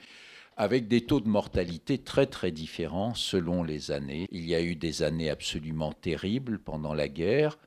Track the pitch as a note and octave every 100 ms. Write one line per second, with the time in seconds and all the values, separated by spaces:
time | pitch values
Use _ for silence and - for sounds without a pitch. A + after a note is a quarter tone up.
0 | - - - - - - G#2 B2+ G#2+ A#2
1 | A#2 C#3+ G#2+ G#2 - - F2 E2 - C3
2 | - - C3+ - F#2 D#2 D#2 - D#2+ E2
3 | A2 A#2 - F#2+ E2+ F2+ E2 D2+ - C#2+
4 | C#2 D2 F#2+ F#2+ E2 E2 F2 D#2+ E2 D2+
5 | D#2 D#2+ D#2+ C#2+ - F2 D2+ D#2 D2+ D2
6 | F2+ D2+ F#2+ B2 B2+ G#2 - D#2 D2+ D2+
7 | D2 D2+ F2 C3+ D3+ D3